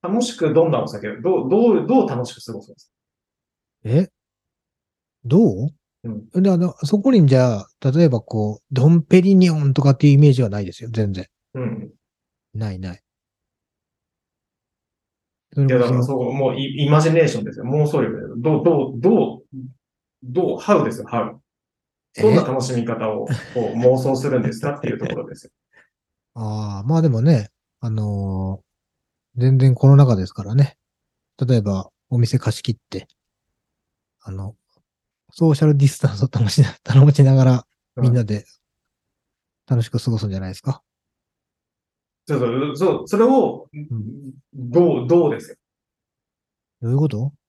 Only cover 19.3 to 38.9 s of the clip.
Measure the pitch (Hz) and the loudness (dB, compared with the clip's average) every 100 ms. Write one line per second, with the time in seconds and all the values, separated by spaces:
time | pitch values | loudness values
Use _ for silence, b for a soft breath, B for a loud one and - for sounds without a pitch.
19.3 | - _ 135 131 _ _ _ _ _ 127 | -6 _ -18 -18 _ _ _ _ _ -8
20.3 | 131 180 - - 196 110 - - 117 107 | -4 -4 -4 0 0 0 -6 -8 -6 -6
21.3 | - _ _ _ _ _ _ _ - 214 | -12 _ _ _ _ _ _ _ -2 2
22.3 | 170 - 131 127 120 117 117 110 104 - | 2 0 -4 -4 -6 -6 -6 -6 -6 -8
23.3 | - - 123 110 110 127 131 135 131 143 | -8 -8 -6 -6 0 2 2 0 -4 -2
24.3 | 127 - - 147 - - - - - - | -2 -2 -4 -8 -8 -8 -8 -8 -8 -12
25.3 | - - _ _ b b _ _ _ _ | -16 -20 _ _ b b _ _ _ _
26.3 | - 110 107 107 98 107 165 160 113 135 | -12 -10 -8 -8 -8 -2 0 2 2 2
27.3 | 143 101 _ _ _ 117 110 107 101 98 | 2 0 _ _ _ -6 -4 -4 -4 -4
28.3 | 95 95 95 _ _ _ _ _ _ _ | -4 -6 -8 _ _ _ _ _ _ _
29.3 | 120 127 135 131 123 135 139 139 104 92 | -2 2 4 4 4 6 6 6 2 -4
30.3 | - 98 120 139 _ _ _ _ _ _ | -8 -4 0 0 _ _ _ _ _ _
31.3 | _ 123 123 104 95 92 _ _ 123 117 | _ -2 0 0 -4 -6 _ _ -2 0
32.3 | 131 - - - 110 _ 95 - _ _ | 0 -4 -6 -6 -8 _ -14 -14 _ _
33.3 | _ _ _ _ _ _ _ _ _ - | _ _ _ _ _ _ _ _ _ -16
34.3 | 95 95 107 _ _ _ _ _ _ _ | -12 -12 -16 _ _ _ _ _ _ _
35.3 | - 165 143 156 143 139 - 127 101 135 | -2 0 2 2 4 2 2 -4 -2 -4
36.3 | - 104 - 113 - - 127 143 143 135 | -2 -2 2 0 0 2 6 6 6 4
37.3 | 135 131 127 - _ _ - 123 123 107 | 6 4 2 -2 _ _ -2 0 0 -2
38.3 | 104 - _ _ _ _ | -6 -8 _ _ _ _